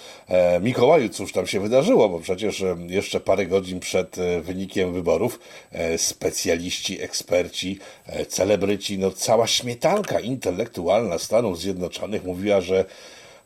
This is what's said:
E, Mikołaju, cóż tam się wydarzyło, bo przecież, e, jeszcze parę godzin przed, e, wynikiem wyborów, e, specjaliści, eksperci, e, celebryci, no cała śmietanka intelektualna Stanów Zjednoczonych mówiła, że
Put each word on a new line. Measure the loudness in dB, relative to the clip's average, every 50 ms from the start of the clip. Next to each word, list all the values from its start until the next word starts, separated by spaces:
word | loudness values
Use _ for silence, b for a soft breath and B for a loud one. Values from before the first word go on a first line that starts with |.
| B B B B B
E, | 2 4 4 6 6 4 4
Mikołaju, | 2 2 4 4 6 6 6 6 4 0
cóż | -4 -6 -8 -4
tam | -2 -2 -2
się | 0 -2 -2
wydarzyło, | 0 4 4 4 6 6 6 6 6 4
bo | 2 -2
przecież, | -4 -4 -4 -2 -2 -4 -2 -2
e, | -2 -2 -2 -4 -6
jeszcze | -2 -2 -2 -2 -2 -4 -2
parę | 2 2 2 2 2
godzin | 2 0 0 0 -2 -6 -8
przed, | -6 -2 -2 -2 -2 -2 -4
e, | -4 -2 -2 -2 -2
wynikiem | -4 -6 -8 -8 -8 -4 -2 -2 -2 0 -2
wyborów, | -2 0 2 2 2 2 -2 -4 B B B B B B B
e, | -6 -4 -2 -2 -2
specjaliści, | -2 -2 -4 -4 -4 -4 -4 -4 -2 0 0 0 0 -2 -6 -6 -6 -6 -8 -6 -8
eksperci, | -8 -8 -8 -8 -4 0 0 0 0 0 -6 -6 -6 -6 -8 B B B B B B
e, | -10 -8 -8 -8
celebryci, | -6 -2 -2 2 2 2 2 2 -2 -2 -2 -4 -6 -4 -2
no | -2 -2
cała | -2 -2 0 2 2 2 4
śmietanka | 2 0 -2 -2 -6 -6 0 0 2 2 0 0 -2 -4 -4
intelektualna | -2 -4 -6 -2 -2 -2 -2 -2 -4 -6 -6 -4 0 2 2 2 2 0 -2
Stanów | -4 -2 0 0 2 2 0 -2 -4
Zjednoczonych | -4 -6 -4 -4 -6 -6 -6 -8 -8 -6 -6 -6 -6
mówiła, | -8 -8 -4 0 2 2 2
że | 2 4 2 2 2 B B B B B B B B B B B B